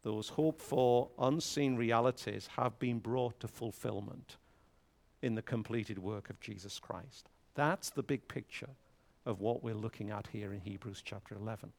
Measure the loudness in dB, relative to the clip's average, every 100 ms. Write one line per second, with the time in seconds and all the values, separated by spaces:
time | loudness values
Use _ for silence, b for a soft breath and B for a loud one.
0 | -2 -2 -2 2 2 2 0 6 8 8
1 | 6 2 2 4 0 2 2 4 4 6
2 | 6 2 -4 -6 -6 0 0 2 0 0
3 | 0 0 0 -2 -10 -6 -6 -4 -2 -2
4 | -4 -10 -14 -20 b b b b b b
5 | _ _ 0 0 0 -2 0 -2 -2 -4
6 | -4 -4 -8 -12 -10 -10 -10 -12 -8 -8
7 | -8 -18 -20 _ _ 2 2 2 -2 -4
8 | -2 -2 -2 -10 -8 -12 -12 -14 b b
9 | b b -4 0 2 2 0 -2 -4 -4
10 | -6 -4 -6 -6 -6 -6 -6 -8 -8 -10
11 | -10 -10 -10 -8 -6 -6 -10